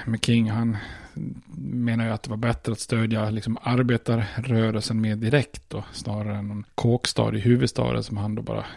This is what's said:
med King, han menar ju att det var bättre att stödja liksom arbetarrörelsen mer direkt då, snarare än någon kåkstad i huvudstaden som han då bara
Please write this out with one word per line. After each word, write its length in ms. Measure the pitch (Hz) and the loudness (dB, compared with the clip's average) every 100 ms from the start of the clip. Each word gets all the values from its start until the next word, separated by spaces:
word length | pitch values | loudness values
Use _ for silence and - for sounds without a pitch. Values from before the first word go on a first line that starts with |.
| - | -2
med 200 | 110 - | 0 4
King, 240 | 117 110 | 4 4
han 280 | 110 117 107 - - - - 107 - - - | 2 0 -2 -6 -14 -14 -10 -8 -10 -14 -12
menar 480 | - 123 120 113 113 | -6 -2 0 2 0
ju 60 | |
att 120 | 107 | -2
det 60 | - | -4
var 80 | 107 | -2
bättre 340 | 117 117 - | 0 0 -2
att 80 | 107 | -6
stödja 500 | - 117 113 110 107 | -2 0 2 2 0
liksom 280 | 110 113 113 | -2 -2 -4
arbetarrörelsen 1400 | - 123 123 117 - 117 104 - 117 113 113 110 - 113 | 0 2 4 2 2 0 0 -4 0 2 2 0 -2 0
mer 140 | 110 107 | 0 0
direkt 540 | 113 143 127 - - | 2 2 2 -6 -12
då, 140 | 104 - | -10 -10
snarare 460 | - - 104 104 104 | -10 -6 -4 -4 -4
än 100 | 101 | -6
någon 180 | 104 101 - | -8 -8 0
kåkstad 600 | 120 120 - - 110 110 | 2 2 2 0 0 2
i 40 | |
huvudstaden 640 | 110 120 127 - 120 120 | 4 4 4 0 0 0
som 140 | 107 107 | -2 -4
han 180 | 104 107 | -4 -4
då 60 | |
bara 240 | 110 107 107 | -4 -6 -6